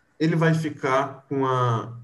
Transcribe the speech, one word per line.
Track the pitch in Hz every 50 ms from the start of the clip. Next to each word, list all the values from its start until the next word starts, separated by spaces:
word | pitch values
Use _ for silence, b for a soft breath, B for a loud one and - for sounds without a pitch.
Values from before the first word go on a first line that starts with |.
| b _ _ -
ele | 156 160 180
vai | 165 165 165 160
ficar | 160 160 151 - - - 135 131 131 139 135 - - - _
com | 143 139 135
a, | 131 127 127 123 123 117 107 - - - -